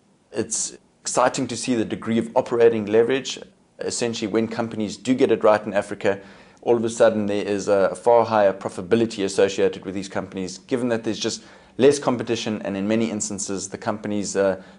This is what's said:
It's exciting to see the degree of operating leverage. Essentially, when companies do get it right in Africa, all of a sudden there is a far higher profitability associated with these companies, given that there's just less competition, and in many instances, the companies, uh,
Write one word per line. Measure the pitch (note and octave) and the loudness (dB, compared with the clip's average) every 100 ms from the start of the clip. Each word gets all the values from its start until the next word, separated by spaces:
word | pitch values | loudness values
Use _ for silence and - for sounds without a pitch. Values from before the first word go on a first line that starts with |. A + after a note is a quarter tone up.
| _ _ _ | _ _ _
It's | A2+ G#2 - - - _ _ | -8 -6 -6 -8 -12 _ _
exciting | - - B2+ C#3 A#2+ | -4 0 2 0 -6
to | A#2 | -6
see | - A#2 | -2 -2
the | |
degree | F#2+ G#2 A2 A2+ | -2 -4 -2 -2
of | A2+ | 0
operating | B2 - A#2 A#2 A2+ G2+ | -2 0 4 6 4 2
leverage. | A2 A#2+ C3 - - - _ _ - | 4 4 0 -2 -12 -14 _ _ -10
Essentially, | - - A#2+ A2+ G#2 | -8 -4 -4 -4 -2
when | A2 A2+ | 0 -2
companies | - A2+ A2 G2+ - | -4 -6 -4 -6 -6
do | B2 | -2
get | B2+ A#2 | 2 4
it | A2 | 4
right | G#2+ G#2 A2 | 4 4 2
in | |
Africa, | G2 - G2+ G#2 G2 - - - _ | -4 -4 -2 -2 -2 -6 -20 -20 _
all | - F2+ | 0 2
of | A2+ | 2
a | |
sudden | A2+ A2+ G#2 G2+ | 4 4 4 -2
there | G2+ | -2
is | F#2+ G2+ F#2+ | -2 -2 2
a | G2 F#2 | 2 2
far | - A#2+ A#2 | 2 4 4
higher | G#2+ A2 G2 | 6 4 4
profitability | F#2+ A2 - F2+ A2+ A2+ G2+ F#2+ | 2 -8 -10 0 2 2 0 -4
associated | - G2 G#2 F#2+ F2+ | 2 2 4 0 0
with | F#2 | -8
these | F#2+ F#2+ | -8 -6
companies, | G2+ F#2 F#2+ F2+ - | -8 -8 -8 -8 -10
given | - B2 B2 | -6 -2 0
that | A2+ | -2
there's | A#2 G2 | -2 -4
just | A2+ - - - - - | -4 -6 -14 -20 -18 4
less | A#2+ - | 4 4
competition, | C#3+ A#2+ A2+ A2+ A2+ G#2+ | 0 -2 -2 -4 -4 -6
and | - G2 | -6 -4
in | G2+ | -2
many | A2+ A2+ | 0 0
instances, | G#2+ G#2 G2 - F#2+ - | -4 -6 -8 -6 -8 -8
the | - | -8
companies, | A2+ G#2 G#2+ G#2 F#2 G2 | -8 -6 -6 -6 -4 0
uh, | G2 F2+ - | 0 0 -8